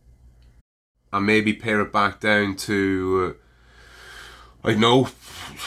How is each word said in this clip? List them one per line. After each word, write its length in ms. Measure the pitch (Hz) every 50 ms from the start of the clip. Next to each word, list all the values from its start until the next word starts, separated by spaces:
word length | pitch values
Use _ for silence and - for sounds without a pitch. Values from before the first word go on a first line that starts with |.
| _ - - _ - - - - - - _ _ _ _ _ _ _ _ _ _ _ - -
And 120 | 101 101
maybe 280 | 104 107 110 104 110 107
pare 260 | - - 113 107 104
it 140 | 101 101 -
back 260 | 104 101 101 - -
down 380 | - 107 107 104 104 101 98 98
to, 800 | - - 107 98 98 95 95 95 92 92 92 92 92 87 - -
uh, 1300 | _ _ _ _ _ _ - - - - - - - - - - - - - - - - - _ - 107
I 40 |
don't 100 | 107 104
know, 280 | 113 117 120 135 127 - - - - - - - - - - - -